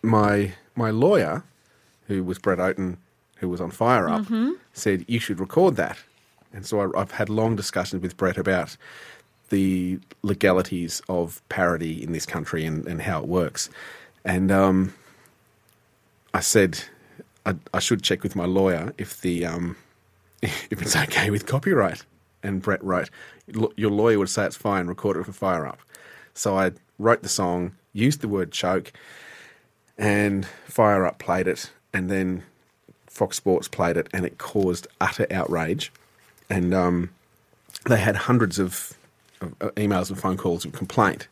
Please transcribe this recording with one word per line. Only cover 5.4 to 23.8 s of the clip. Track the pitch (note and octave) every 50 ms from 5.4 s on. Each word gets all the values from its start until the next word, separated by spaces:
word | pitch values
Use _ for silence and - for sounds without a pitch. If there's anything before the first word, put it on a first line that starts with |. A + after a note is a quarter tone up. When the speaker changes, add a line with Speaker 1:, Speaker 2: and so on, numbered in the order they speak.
Speaker 1:
record | F#2+ - - D#3+ F#3 F#3+ C#3+
that." | G#2 E2 - - - - _ _ _ _ _ _ _ _ _
And | - G2+ F#2+
so | - - G#2
I, | G2+ F#2+ - -
I've | G2 -
had | - - G#2+ G2+
long | G#2+ A2 A2+ A2+ A2+
discussions | G2 F#2+ - - F#2 F2+ - - F#2
with | E2+ F2+ -
Brett | - G2 F#2 F2 -
about | F2+ F#2+ F#2+ F2+ E2 - - - - - - - - - - - _ _ _ _ _ -
the | - G2 F#2+ F#2+ F#2+ F2+ F2+ F2+ F#2 - - _ - _
legalities | - G2+ G2+ - - G2 F2+ F#2 F#2 - - F2 F2 E2 - - - -
of | F#2 F2 E2+ E2+ F#2 - _ _
parody | - - F#2 F2 E2+ D#2+ E2+ E2 D#2+ D#2+
in | - D#2
this | E2+ D#2 -
country | - - E2+ D2+ - - E2 D#2+
and, | D#2+ D#2 D2+ -
and | - E2+ D#2+
how | - G2+ F2 D#2
it | - D2
works. | F2 F2+ E2+ C#2 - - - - - - - - - - - - _ _ _
And, | F#2 F#2 F#2 F#2+ F#2+
um, | F#2+ F#2+ F#2+ F#2+ F#2+ F#2+ F#2+ F#2 - - _ - - _ _ _ _ _ _ _ _ _ _ _ _ _ _ _ _ _ _ _ _ _ _ _ -
I | -
said, | - - - A2+ G2 F2+ D#2+ - - - - _ _ _ - - - _ _ _ _
"I, | - F#2 D#2 - -
I | - G2
should | - - A#2+ G2
check | - - F#2 F2+
with | - F#2+ -
my | G2 F2
lawyer | F2+ F2+ G2 G2 F#2+ F2+ D#2+ D#2+ G#2+ - -
if | G#2 - - -
the, | - F#2 F2 E2+ F2
um, | E2+ E2 F2 F2 E2+ F#2 - _ _ _ _ _ _
<laughs> | _ _ _ _ _ _
if | - G2+ - - - - - -
it's | E2+ A2 -
okay | D#3 D3 D3 - - - G#2
with | G2+ G#2+ -
copyright." | - B2+ C#3 - G3 F#3+ C3+ G2+ F2 F2 - - _ _ _ _ _ _ _
And | - G2+ G2 F#2+
Brett | F#2 G#2 G2 F#2+ -
wrote, | F#2+ F#2 F2+ - - - - - - - - _ - -
"L-, | A2 A2 G#2+ -
your | -